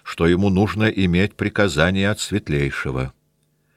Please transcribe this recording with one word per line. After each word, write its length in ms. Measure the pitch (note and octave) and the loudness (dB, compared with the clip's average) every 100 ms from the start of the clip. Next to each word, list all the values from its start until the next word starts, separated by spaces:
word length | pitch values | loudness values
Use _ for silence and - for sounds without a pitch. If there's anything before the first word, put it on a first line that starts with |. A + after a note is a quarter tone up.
что 240 | - - E2+ | -16 0 2
ему 220 | F2 G2+ | 4 2
нужно 360 | F#2 G2+ G2+ A2 | 2 0 0 -2
иметь 500 | - F#2 F2 G2+ - | 0 0 2 0 -2
приказание 760 | G2+ - G2+ D2+ E2+ F#2+ G2 | -4 0 0 2 2 2 0
от 100 | G#2+ | -2
Светлейшего. 920 | - G2+ - C#2+ C#2 - C#2 B1+ C2 - _ _ _ _ _ | -4 -4 -2 -2 -2 -4 -6 -6 -8 -10 _ _ _ _ _